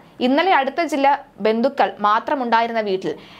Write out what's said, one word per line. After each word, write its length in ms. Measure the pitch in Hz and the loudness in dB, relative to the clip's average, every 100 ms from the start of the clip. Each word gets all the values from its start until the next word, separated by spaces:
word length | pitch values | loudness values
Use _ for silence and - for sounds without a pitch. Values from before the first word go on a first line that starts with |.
| - - | -12 -4
ഇന്നലെ 340 | 247 277 359 320 | 0 2 4 2
അടുത്ത 280 | 269 302 | 0 -4
ചില 340 | 320 285 277 285 - - | -4 2 2 0 -6 -4
ബന്ധുക്കൾ 540 | 214 220 262 - 196 - | 0 2 0 0 -2 0
മാത്രമുണ്ടായിരുന്ന 840 | 208 220 233 294 240 233 233 226 | 0 0 0 -4 0 0 0 -4
വീട്ടിൽ 340 | 208 190 165 - - | -2 -4 -4 -8 -14